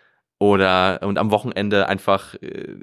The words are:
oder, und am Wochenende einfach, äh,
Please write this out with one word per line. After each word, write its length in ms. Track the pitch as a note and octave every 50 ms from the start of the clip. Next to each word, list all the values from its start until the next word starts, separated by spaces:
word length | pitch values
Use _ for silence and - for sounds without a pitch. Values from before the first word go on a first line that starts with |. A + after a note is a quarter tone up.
| _ _ _ _ _ _ _ -
oder, 640 | G#2 G2+ G2+ G2 F#2+ F#2 F#2 F#2 F#2 F#2+ F2+ -
und 160 | - G2+ G2+ D2+
am 120 | G#2+ G#2+
Wochenende 580 | G#2+ G#2 - A#2+ - F#2+ G#2 G#2 G#2 G2 F#2+ -
einfach, 460 | G2 F#2+ - G2+ G2 G2 - - -
äh, 440 | - - - - - - - G1+ G1+